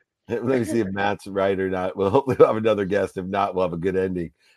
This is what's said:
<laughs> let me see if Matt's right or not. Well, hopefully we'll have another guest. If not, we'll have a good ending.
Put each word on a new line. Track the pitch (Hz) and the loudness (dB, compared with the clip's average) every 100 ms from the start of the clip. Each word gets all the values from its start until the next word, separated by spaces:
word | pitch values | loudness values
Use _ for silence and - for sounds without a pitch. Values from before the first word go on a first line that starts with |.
| _ | _
<laughs> | _ - | _ -8
let | 117 | -4
me | 120 131 | 0 0
see | 107 113 | 0 0
if | 95 | 0
Matt's | 98 101 104 101 | 0 -2 -2 -4
right | 98 98 95 | 0 0 0
or | 95 | -2
not. | 92 92 - | -2 -4 -2
Well, | 98 | 2
hopefully | 123 131 120 | 2 2 4
we'll | 147 | 4
have | 110 | 4
another | 110 104 | 0 0
guest. | 95 98 95 - | 0 0 -2 -4
If | 92 | -6
not, | 101 98 | -2 -2
we'll | 90 | -2
have | 92 | -2
a | 85 | -2
good | 92 92 | -2 0
ending. | 95 90 82 - _ | -2 -4 -8 -12 _